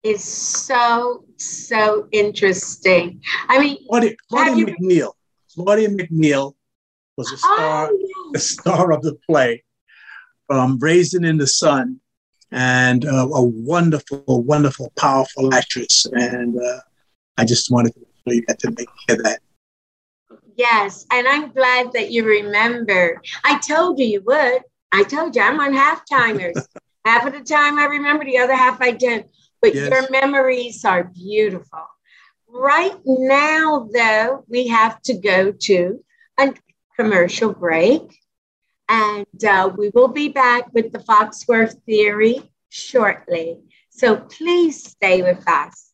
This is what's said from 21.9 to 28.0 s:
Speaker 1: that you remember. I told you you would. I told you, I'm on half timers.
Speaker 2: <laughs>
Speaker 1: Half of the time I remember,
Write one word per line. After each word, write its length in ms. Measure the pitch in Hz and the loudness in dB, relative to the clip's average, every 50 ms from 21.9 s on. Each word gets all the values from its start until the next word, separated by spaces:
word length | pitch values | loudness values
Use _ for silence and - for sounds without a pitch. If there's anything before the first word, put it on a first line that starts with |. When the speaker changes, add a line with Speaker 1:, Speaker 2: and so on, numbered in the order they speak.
| - | -4
Speaker 1:
that 180 | 226 214 - | -6 -6 -2
you 140 | 233 233 220 | -2 -2 2
remember. 960 | 220 214 208 208 208 208 208 220 240 240 240 233 208 196 185 180 170 165 - - - - - - | 2 2 2 0 -2 0 0 0 0 -2 -4 -2 0 2 2 2 0 -2 -6 -12 -16 -14 -4 -2
I 160 | 277 294 - | 0 0 0
told 400 | - - 302 320 359 - 269 269 | -2 -2 0 0 0 0 0 0
you 60 | 262 | 0
you 160 | 226 208 202 190 | 0 -2 -2 0
would. 380 | 220 277 302 285 247 254 254 - _ _ _ _ _ | 0 0 2 2 0 0 -2 -6 _ _ _ _ _
I 120 | - 196 202 | 0 0 0
told 320 | - 277 302 330 320 226 | 0 -2 -6 -6 -4 -2
you, 60 | 233 | 0
I'm 180 | 202 220 277 311 | 0 0 0 0
on 140 | 285 277 277 | -2 -2 2
half 320 | 269 277 302 330 320 - | 2 2 2 0 -2 -6
timers. 520 | - 285 262 240 226 214 196 185 170 170 | -2 0 0 0 0 -2 -4 -6 -6 -8
Speaker 2:
<laughs> 100 | 170 - _ _ - _ _ _ _ _ | -8 -12 _ _ -20 _ _ _ _ _
Speaker 1:
Half 200 | 220 233 240 254 | 2 2 2 0
of 60 | 277 | -2
the 80 | 269 294 | -8 -10
time 400 | 240 233 302 294 294 294 294 294 | -8 -2 0 2 2 2 2 0
I 60 | 294 | 0
remember, 400 | 285 294 285 | 0 -2 -2